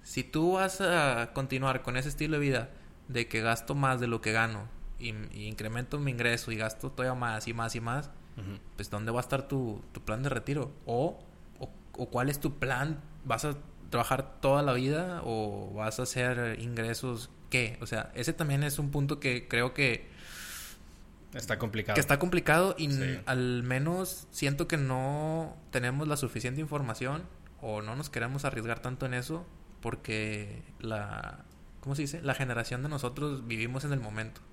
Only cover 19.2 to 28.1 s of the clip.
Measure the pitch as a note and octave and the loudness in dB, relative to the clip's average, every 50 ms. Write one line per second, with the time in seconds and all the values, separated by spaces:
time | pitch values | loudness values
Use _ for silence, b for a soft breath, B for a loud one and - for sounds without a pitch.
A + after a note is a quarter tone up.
19.2 | - C3+ B2 B2 - - - A#2 A#2+ C3 B2+ - C#3+ B2+ A2+ - - B B B | 2 2 2 0 0 2 4 4 4 4 4 4 4 4 4 0 -4 B B B
20.2 | B B B B B B B B B B B B B B B B B - - - | B B B B B B B B B B B B B B B B B -20 -20 -20
21.2 | - - - B2 A#2+ - A2 G2+ B2 A2 G#2+ A2 G#2 - G#2 B2+ D3 - C#3+ C#3 | -18 -12 -10 -10 -2 -2 0 0 0 0 0 -2 0 2 4 4 6 6 4 4
22.2 | F3+ F3+ F3+ F3 - - D3+ E3 F#3 G3 - - D#3+ C#3+ C#3 C3+ C3+ C3 C3 A#2+ | 4 2 2 2 6 6 6 6 6 4 2 0 0 0 2 0 0 0 -2 -2
23.2 | - - C3 B2+ B2+ B2 B2 A#2+ A#2+ B2+ B2+ C3 C#3+ D#3+ F3 F#3 F#3+ F3+ - - | 0 0 2 2 2 2 2 0 0 2 2 2 2 2 2 0 -2 -2 -4 -8
24.2 | - - - - C#3+ C#3 C#3+ C#3+ F3 - E3+ D3+ C#3 C3 C3 B2+ C3 C3+ D3 D3 | -12 -12 -6 0 0 0 2 2 2 2 2 2 4 2 2 2 0 0 0 0
25.2 | D#3 D#3+ D#3+ E3 D#3+ D#3 - - - - - B2+ B2 B2 B2+ C#3+ D#3 D3+ D3 C3+ | 0 0 0 0 -2 -4 -8 -14 -16 -2 0 0 2 2 2 2 2 2 2 2
26.2 | C3+ A#2 - A2+ G#2 B2 C3 D3 D#3 D3 D3+ D3 C#3 A#2 A2 - B2+ C3 C#3+ D#3+ | 0 -2 -2 -2 -2 -2 -2 -2 -2 -2 0 0 0 0 -2 -2 -2 -2 -2 -4
27.2 | F3+ E3+ - - - - - - - A2+ G#2+ G#2+ G#2+ G#2+ A#2+ C3+ D3+ - | -6 -10 -14 -18 -18 -20 -16 -10 -6 -4 -4 -4 -4 -4 -4 -6 -6 -4